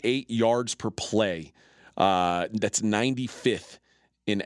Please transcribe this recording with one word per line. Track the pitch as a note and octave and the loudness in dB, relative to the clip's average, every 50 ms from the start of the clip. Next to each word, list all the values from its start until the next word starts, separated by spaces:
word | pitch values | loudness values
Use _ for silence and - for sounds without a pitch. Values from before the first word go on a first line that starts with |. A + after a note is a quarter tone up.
| - | 0
eight | A#2+ B2+ C#3 - - | 0 0 0 -2 -2
yards | A#2 A2+ A2+ A2+ A#2+ B2 A#2+ A2+ - | 0 2 4 4 4 2 0 -4 -6
per | - - A2 | -6 -6 -6
play. | - - - - G#2+ G#2+ G#2+ G2 F2 E2 D#2 - _ _ _ _ _ _ - - - | -6 -6 -6 -2 0 2 2 2 0 -4 -8 -14 _ _ _ _ _ _ -20 -8 -2
Uh, | - F#2+ G2 F#2+ F2+ F2+ F2 F2 F2 F2 - A2 | 2 2 4 4 4 2 2 0 0 -2 -2 -4
that's | G#2+ - G2+ - - A2 | -2 -2 -2 -2 -2 -2
ninety-fifth | G#2+ G#2 G#2 A#2+ C3 C3 B2 B2+ A#2+ - - - B2+ G2+ D#2+ - - - - _ _ _ _ _ _ _ _ - | 0 0 0 0 0 -2 -4 -6 -8 -6 -2 0 0 0 0 -6 -14 -20 -20 _ _ _ _ _ _ _ _ -4
in | G#2+ G#2 G2+ - | -2 -2 0 0